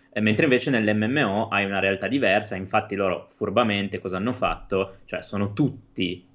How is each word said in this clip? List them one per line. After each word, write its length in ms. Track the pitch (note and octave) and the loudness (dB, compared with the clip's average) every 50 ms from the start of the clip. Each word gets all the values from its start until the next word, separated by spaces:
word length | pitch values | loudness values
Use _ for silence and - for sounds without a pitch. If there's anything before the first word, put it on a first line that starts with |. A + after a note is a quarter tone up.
| _ _ | _ _
E 100 | - G#2+ | -4 0
mentre 240 | G#2+ A#2 - - D#3+ | 2 2 4 4 4
invece 260 | C#3+ B2 A#2+ - D3+ | 4 4 4 2 2
nell'M 340 | C3 A2+ G#2+ G#2+ G#2+ G#2+ G#2+ | 0 2 2 2 2 2 0
M 120 | A2+ C3+ D3+ | 0 0 0
O 300 | C3 G2+ G2 G#2+ A2 - | 0 0 0 -2 -2 0
hai 160 | G2 G2+ G2+ | 0 -2 0
una 140 | G2 G2 F#2+ | 0 -2 0
realtà 300 | F#2+ G2 G2 F#2+ G2+ G2 | 2 0 0 0 -2 -2
diversa, 480 | B2+ C#3+ A#2 F#2+ F#2+ G#2+ G#2 - G2+ | 0 2 2 4 4 2 2 -2 -6
infatti 400 | F#2 F#2+ - - A2 G#2 G2+ G2+ | -8 -6 0 0 0 0 0 -2
loro 320 | G2 G2 F#2 F2 - - - | 0 0 0 0 -2 -6 -14
furbamente 720 | _ - G#2+ G2 G2 A#2+ A#2+ A2 G2+ G2+ G2+ G2 G2+ - | _ -6 -4 0 2 2 2 2 0 0 -2 -4 -6 -6
cosa 160 | - F#2 F#2 | -6 -6 -6
hanno 160 | F#2 G#2 B2 | -4 -4 -4
fatto? 680 | B2 - G2+ E2 D2+ - - - G2 F#2+ G2 - - - - | -2 -2 -2 -2 -2 -4 -6 -2 -2 -2 -2 -2 -6 -18 -14
Cioè 180 | - - - | -10 -10 -10
sono 300 | - - G#2 G2+ G2+ G2+ | -8 -6 -4 -2 -2 -2
tutti 720 | - - D3 - - - - _ - A#2 F#2+ F2 F2+ - - _ | 0 0 0 0 0 -6 -18 _ -4 -4 -2 -2 -4 -8 -12 _